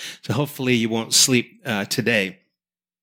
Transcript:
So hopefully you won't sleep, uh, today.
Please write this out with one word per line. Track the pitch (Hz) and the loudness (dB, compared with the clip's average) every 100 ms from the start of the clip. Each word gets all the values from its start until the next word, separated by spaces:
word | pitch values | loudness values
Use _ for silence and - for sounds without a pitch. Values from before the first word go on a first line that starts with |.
| - - | -16 -12
So | - | -4
hopefully | 113 147 - 127 | -2 -4 -2 2
you | 120 110 | 2 2
won't | 113 110 | -2 0
sleep, | - - 123 - - | 2 4 2 0 -8
uh, | 131 104 | -6 -4
today. | 104 - 110 110 95 - _ _ _ _ _ _ | -2 -2 0 0 -2 -6 _ _ _ _ _ _